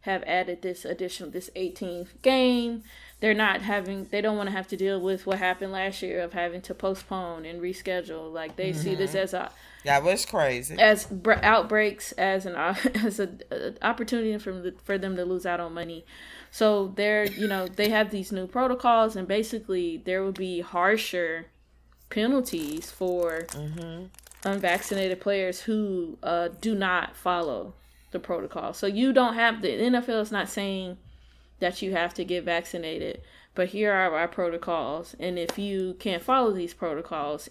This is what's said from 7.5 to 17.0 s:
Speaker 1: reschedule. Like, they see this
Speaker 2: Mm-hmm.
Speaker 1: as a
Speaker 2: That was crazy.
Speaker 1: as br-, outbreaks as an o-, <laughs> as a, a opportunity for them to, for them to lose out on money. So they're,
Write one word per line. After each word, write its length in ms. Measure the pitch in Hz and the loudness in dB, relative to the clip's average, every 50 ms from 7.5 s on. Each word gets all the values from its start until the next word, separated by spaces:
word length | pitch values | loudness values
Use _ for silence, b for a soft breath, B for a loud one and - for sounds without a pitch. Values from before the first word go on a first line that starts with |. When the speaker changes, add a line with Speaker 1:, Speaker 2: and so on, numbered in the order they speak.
| 170 175 | -8 -6
Speaker 1:
reschedule. 720 | 175 180 185 185 - 196 185 180 170 170 160 160 160 160 160 | -6 -6 -6 -6 -4 -4 -2 -2 -4 -6 -8 -10 -10 -8 -8
Like, 220 | 165 160 160 156 | -8 -8 -8 -6
they 180 | - 185 185 165 | -4 -4 -2 -2
see 220 | 156 151 185 190 | -2 0 -2 0
this 180 | - 196 185 - | 0 0 0 0
Speaker 2:
Mm-hmm. 60 | 196 190 | -2 -2
Speaker 1:
as 100 | 190 - | 0 -2
a 160 | 180 - - - B B B B B B | -4 -4 -6 -10 B B B B B B
Speaker 2:
That 200 | 143 143 139 147 | 4 4 4 6
was 200 | 175 190 240 - | 4 2 2 0
crazy. 500 | - - 196 156 139 127 123 127 143 156 175 | -2 2 2 2 4 2 0 -4 -4 4 8
Speaker 1:
as 280 | 196 214 214 202 - | 10 10 10 8 2
br-, 260 | - 208 185 175 220 220 - - | -6 -8 -2 4 4 4 6 6
outbreaks 680 | 208 220 220 214 214 214 214 214 208 202 - - - - | 6 6 6 4 4 2 4 4 2 0 -4 -10 -10 -2
as 320 | - 185 196 190 196 190 | 0 2 2 2 0 -2
an 80 | 190 175 | -4 -4
o-, 200 | 160 151 170 202 - - 254 - | -2 0 0 0 2 0 2 2
<laughs> 0 | |
as 240 | 220 214 226 202 - | 2 0 0 0 0
a, 120 | 202 180 - - - - | -4 -4 -4 -12 -10 -8
a 220 | - - - - - - - | -6 -4 -4 -6 -6 -2 0
opportunity 520 | 214 233 226 233 220 254 240 226 220 214 208 | 0 0 0 -2 -2 -2 0 0 0 -2 -2
for 140 | - 196 185 | -4 -6 -8
them 100 | 185 175 | -6 -6
to, 80 | 185 185 - - | -8 -8 -8 -4
for 120 | - 196 190 | -2 -2 -2
them 180 | 185 190 190 | 0 -2 -2
to 80 | 180 180 | -2 0
lose 200 | 175 185 180 180 | 0 -2 -2 0
out 120 | 185 175 175 | -2 -2 -2
on 120 | 175 165 165 | -2 -6 -6
money. 300 | 170 170 165 170 165 - B B B B B B B B B B | -8 -8 -8 -10 -14 -16 B B B B B B B B B B
So 400 | - 220 214 214 202 196 190 190 | 4 4 6 6 4 2 0 0
they're, 300 | 202 | 0